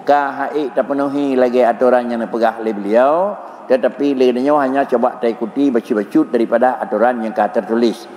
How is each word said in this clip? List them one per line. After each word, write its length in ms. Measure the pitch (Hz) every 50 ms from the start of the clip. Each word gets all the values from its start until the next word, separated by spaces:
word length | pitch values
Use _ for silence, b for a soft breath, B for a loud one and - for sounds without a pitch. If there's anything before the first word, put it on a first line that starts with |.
| -
Ka 440 | - 143 143 143 139 131 131 139
haik 280 | 135 - 151 151 123 -
tak 120 | 135 123
penuhi 520 | 104 139 139 139 143 135 143 143 139 135 127
lagi 240 | 127 123 120 127 123
aturan 480 | 113 117 104 131 123 123 123 120 120
yang 80 | 120 117
dipegah 400 | 113 101 - 117 113 117 110 117
oleh 160 | 113 110 107
beliau. 640 | 101 98 98 107 120 131 139 151 170 190 208 202 - B B B B B -
Tetapi, 440 | 127 127 113 127 - - 143 143 139
kiranya 440 | 127 131 127 120 120 127 143 147 151
hanya 220 | 139 131 135 139 135
coba 320 | - 127 117 117 123 -
tak 200 | - - 117 110
ikuti 360 | - 120 107 - 139 143 143
bacu-bacu 560 | 123 117 - - 123 104 104 104 - 156 156
daripada 480 | - - 117 113 - 117 117 120 127 123 -
aturan 440 | 117 98 110 104 113 123 127 120 110
yang 80 | 110
ka 160 | 107 - 104 104
tertulis. 520 | - 117 107 95 113 117 120 117 95 - - - -